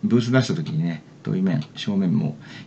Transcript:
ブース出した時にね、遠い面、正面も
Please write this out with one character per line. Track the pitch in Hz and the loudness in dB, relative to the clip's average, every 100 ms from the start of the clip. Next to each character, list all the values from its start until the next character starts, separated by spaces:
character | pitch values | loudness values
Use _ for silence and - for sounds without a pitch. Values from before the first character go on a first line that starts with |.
ブ | 104 117 | 2 2
ー | |
ス | 113 | 4
出 | 127 | 2
し | 113 | 2
た | |
時 | 85 76 | -2 -2
に | 80 | -2
ね、 | 85 78 - - | -2 -4 -12 -10
遠 | 107 95 | -4 0
い | |
面、 | 92 85 76 | 2 0 -4
正 | - - 98 | -8 -2 0
面 | 92 73 | 2 2
も | 76 - - - | 0 -4 -12 -16